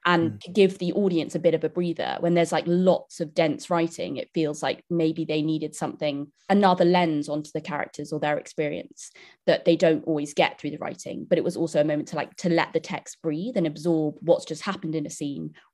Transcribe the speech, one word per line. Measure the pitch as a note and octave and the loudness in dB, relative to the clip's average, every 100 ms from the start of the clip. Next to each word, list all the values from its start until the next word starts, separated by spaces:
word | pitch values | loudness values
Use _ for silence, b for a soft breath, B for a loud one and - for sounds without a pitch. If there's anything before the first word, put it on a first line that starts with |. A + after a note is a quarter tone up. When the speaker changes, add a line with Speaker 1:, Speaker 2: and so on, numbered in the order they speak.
| F3 | 2
Speaker 1:
and | F3 E3 | 4 2
Speaker 2:
Mm. | - | -2
Speaker 1:
to | - | -2
give | G3 F#3+ F#3+ | 4 4 4
the | F3 | -2
audience | G3+ G3 E3 D3 | 0 2 0 -2
a | E3 | 0
bit | E3+ D#3+ | 4 4
of | |
a | D#3 | 4
breather. | F3 F3 E3 B1+ - | -2 -2 -2 -4 -2
When | E3+ E3+ | 2 4
there's, | E3 | 4
like, | D#3+ E3+ | 2 2
lots | F3 F#3 E3 - - | 4 4 4 0 -8
of | D#3 | -4
dense | - D#3+ - - | 0 0 0 -2
writing, | E3+ E3 - F2+ C3 | 0 0 -2 -6 -6
it | - E3+ | -6 -2
feels | D3+ D3+ | -2 -2
like | C#3 - _ | -4 -4 _
maybe | E3+ D#3+ D#3+ D#3 | 0 0 0 -2
they | D#3 | -2
needed | D#3 D#3 D3+ | 0 -2 -6
something, | - E3+ - D3+ C#3+ D3 _ - | -6 -8 -4 -4 -4 -10 _ 0
another | G3+ G3 F3+ F3 | 4 4 6 4
lens | F3+ E3+ D3 D3+ | 4 2 0 -2
onto | D3 D3+ D#3 | -6 -6 -10
the | |
characters | D#3 D3 - - D3 | -8 -8 -8 -10 -8
or | D3+ | -4
their | D3+ D3 | -2 -2
experience | - - D3+ D#3+ - - - B B B - | -6 -6 -4 -6 -12 -18 -20 B B B 0
that | D#3 F3+ | 2 2
they | E3 | 4
don't | E3+ D#3 - | 4 4 0
always | D3+ D3 - | -4 -2 0
get | D#3+ - | 0 -2
through | D3 | -10
the | D3+ | -8
writing. | - - - - D#3+ | -10 -10 -12 -12 0
But | E3+ | 0
it | |
was | E3+ E3+ | 2 -2
also | E3 D#3 | -2 0
a | D3+ | 2
moment | D3+ - | 0 -4
to, | D#3 | -6
like, | - - | -8 -6
to | F3 | 0
let | E3 - | 2 2
the | D#3+ | -2
text | - E3+ - - | -4 -8 -10 -8
breathe | D#3+ D3+ G#3+ A3+ | -6 -4 -4 -2
and | D#3+ | -2
absorb | D#3 E3+ D#3+ D3+ - | -2 0 0 0 -4
what's | D#3+ E3 - | 0 0 0
just | D#3 | -8
happened | G#3 F#3+ E3 | -8 -6 -6
in | D#3 D3 | -6 -6
a | |
scene, | - D3 C#3+ D#3 b b | -8 -8 -8 -10 b b